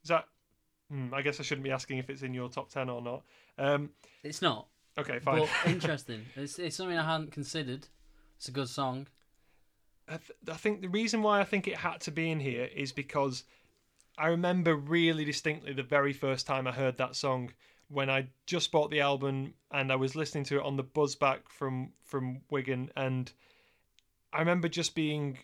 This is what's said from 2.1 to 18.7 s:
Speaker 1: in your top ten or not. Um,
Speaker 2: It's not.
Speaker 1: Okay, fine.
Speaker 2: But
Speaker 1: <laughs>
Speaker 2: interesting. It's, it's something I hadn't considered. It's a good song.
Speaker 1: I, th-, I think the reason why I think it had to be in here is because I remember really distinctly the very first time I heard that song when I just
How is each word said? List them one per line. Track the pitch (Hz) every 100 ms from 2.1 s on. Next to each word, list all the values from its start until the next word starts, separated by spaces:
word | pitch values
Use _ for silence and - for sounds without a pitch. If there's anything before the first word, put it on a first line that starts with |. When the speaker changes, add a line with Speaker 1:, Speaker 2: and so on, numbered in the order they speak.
| 139
Speaker 1:
in | 131
your | 127 123
top | 127 -
ten | - 131
or | 120
not. | 120 127 _ _ _ -
Um, | 139 143 147 _ - _
Speaker 2:
It's | 143 151
not. | 170 110 - _ _ -
Speaker 1:
Okay, | 143 123
fine. | 139 131
Speaker 2:
But | 156 -
Speaker 1:
<laughs> | 170
Speaker 2:
interesting. | 175 160 143 - 110 117 135
It's, | 143 -
it's | 175 -
something | 185 170
I | 156
hadn't | 160 156
considered. | 151 139 160 135 131 - _ - - _ _
It's | -
a |
good | 131 127
song. | 135 135 127 139 _ _ _ _ _ _ _ _ _ -
Speaker 1:
I, | 160
th-, | - - -
I | 156
think | 208 202
the | 185
reason | 202 226 226
why | 214 202
I |
think | 196 202 190
it | 175
had | 170 170
to | -
be | 151 165
in | 160
here | 139 120 123 -
is | 139
because | 131 127 147 139 127 - _ _ _ _ _ _ -
I | 156
remember | 170 180 180 170 151
really | 143 170 165 156 151
distinctly | - 160 151 -
the | 135
very | 123 143 139
first | 135 139 131 -
time | 135 127
I |
heard | 127 135 123
that | 127 -
song | 143 131 123 - _ _ _
when | 139 135
I | 135 131 _ -
just | 175 -